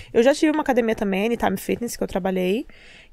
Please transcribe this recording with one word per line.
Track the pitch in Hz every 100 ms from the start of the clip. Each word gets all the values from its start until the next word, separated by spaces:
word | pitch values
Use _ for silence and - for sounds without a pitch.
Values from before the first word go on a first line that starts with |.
| -
Eu | 240
já | 247 294
tive | 320
uma | 302
academia | 294 247 233
também, | 220 202 190 214
Anytime | 233 208 190
Fitness, | - 190 240 -
que |
eu | 196
trabalhei, | 196 185 185 180 214 311 - - - -